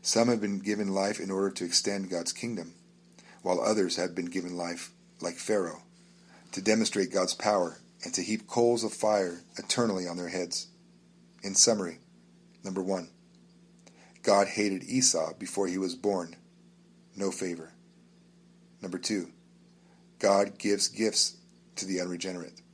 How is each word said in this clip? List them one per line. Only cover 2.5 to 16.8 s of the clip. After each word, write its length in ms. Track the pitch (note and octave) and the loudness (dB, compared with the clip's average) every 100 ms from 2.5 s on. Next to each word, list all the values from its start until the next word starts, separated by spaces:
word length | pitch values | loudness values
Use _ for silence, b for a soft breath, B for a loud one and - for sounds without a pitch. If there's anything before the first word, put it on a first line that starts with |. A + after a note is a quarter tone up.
| A2 E2 - - _ _ - B B | -8 -10 -16 -20 _ _ -20 B B
while 200 | F2+ F2+ | 0 2
others 340 | - A2 F#2 E2+ | 2 2 2 0
have 180 | F2+ | -2
been 120 | E2+ F2 | -2 -4
given 320 | F#2 F2 F2 | -4 -6 -6
life, 340 | E2+ E2+ - - - - | -6 -6 -12 -18 -20 -8
like 140 | F2 F2 | -8 -6
Pharaoh, 480 | - G#2+ E2+ D2+ - B B B B B B | -2 0 0 -6 -18 B B B B B B
to 100 | - | -4
demonstrate 520 | F#2+ A2 G#2+ G#2 F#2 | 2 4 4 2 0
God's 200 | G2 F#2 | 2 0
power 460 | - G#2 G#2 F2 D#2 - _ | 0 2 2 2 -4 -20 _
and 100 | - | -6
to 80 | - | -4
heap 260 | F2+ G#2+ - | -2 -4 -2
coals 360 | - A#2+ A#2+ | 2 4 4
of 80 | A2+ | -2
fire 520 | - G#2+ G#2+ F#2 E2+ - - | 0 2 4 2 -4 -14 -14
eternally 500 | - - A#2 F#2+ F2+ | -4 0 2 0 -4
on 100 | F2 | -6
their 120 | F2 | -4
heads. 380 | F#2 F2 - - - - - _ - - - | -4 -4 -6 -10 -18 -20 -20 _ -20 -20 -12
In 100 | G2 | -4
summary, 460 | F#2+ - G#2+ F2+ E2 - - - - - - | 4 4 4 0 -8 -18 -20 -20 -20 -20 -12
number 180 | G2 F#2+ | -6 -4
one, 280 | F#2 F#2+ E2+ - _ - - - - - B B B B | 0 -2 -4 -16 _ -20 -20 -20 -20 -20 B B B B
God 240 | - G2+ G2 | 4 6 4
hated 360 | - G#2 F#2+ | 2 0 0
Esau 500 | F#2 B2 B2 E2 D#2+ - | -2 2 4 2 -2 -4
before 300 | - - F#2+ | -8 -2 0
he 100 | F2+ | 0
was 160 | F#2+ | -2
born. 420 | E2+ G#2 F#2+ E2+ - - - - _ | 0 0 0 -2 -10 -20 -20 -20 _